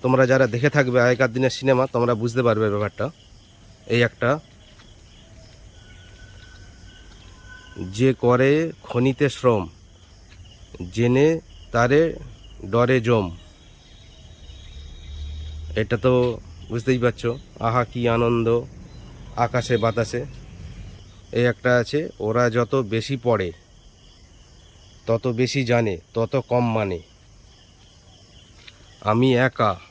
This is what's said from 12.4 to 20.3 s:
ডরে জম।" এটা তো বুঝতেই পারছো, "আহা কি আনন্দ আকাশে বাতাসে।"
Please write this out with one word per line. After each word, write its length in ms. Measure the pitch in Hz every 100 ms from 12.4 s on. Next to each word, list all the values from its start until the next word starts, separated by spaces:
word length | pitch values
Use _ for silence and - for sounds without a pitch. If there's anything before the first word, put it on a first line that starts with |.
| - - 98
ডরে 260 | 113 120 131
জম।" 240 | 113 117 92 85 - - - - - - - - - - - - - - - - - - - - - - - -
এটা 220 | 110 120 131
তো 80 | 127 123 113 - - -
বুঝতেই 320 | 117 117 127
পারছো, 260 | 120 113 120 127 - - 117
"আহা 160 | 120 117
কি 160 | 123 120
আনন্দ 400 | 117 117 117 113 117 123 - - - - - - -
আকাশে 380 | 117 127 113 120
বাতাসে।" 440 | 113 107 110 120 -